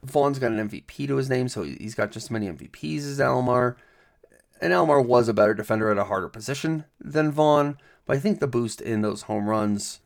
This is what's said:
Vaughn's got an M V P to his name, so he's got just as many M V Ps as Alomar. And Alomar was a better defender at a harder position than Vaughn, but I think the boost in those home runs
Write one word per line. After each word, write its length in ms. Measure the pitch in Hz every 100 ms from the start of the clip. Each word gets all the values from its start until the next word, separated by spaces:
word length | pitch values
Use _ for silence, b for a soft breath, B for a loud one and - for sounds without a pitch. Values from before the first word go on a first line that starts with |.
Vaughn's 360 | 131 147 143 139
got 120 | 127
an 80 | 110
M 100 | 107
V 120 | 98 -
P 200 | - 139
to 100 | 135
his 120 | 135
name, 200 | 127 123
so 140 | -
he's 320 | 73 67 107 113
got 160 | 107
just 160 | - -
as 40 |
many 160 | 113 101
M 80 | 76
V 120 | 65
Ps 380 | - 151 151 143
as 140 | 139
Alomar. 560 | 131 131 127 123 123 120 b b b b b _ _ _
And 100 | -
Alomar 320 | 180 165 139
was 240 | 123 123 117
a 60 |
better 220 | 107 107 107
defender 340 | 104 110 110
at 80 | 101
a 60 |
harder 260 | 95 98 87
position 560 | - 107 139 160 160 151 _
than 320 | - 147 156
Vaughn, 480 | 147 151 147 143 143 b b -
but 120 | 139
I 20 |
think 200 | 202 208
the 60 | 143
boost 340 | 120 117 -
in 220 | - 110
those 220 | 107 104
home 260 | - 107 104
runs 520 | 110 107 104 - -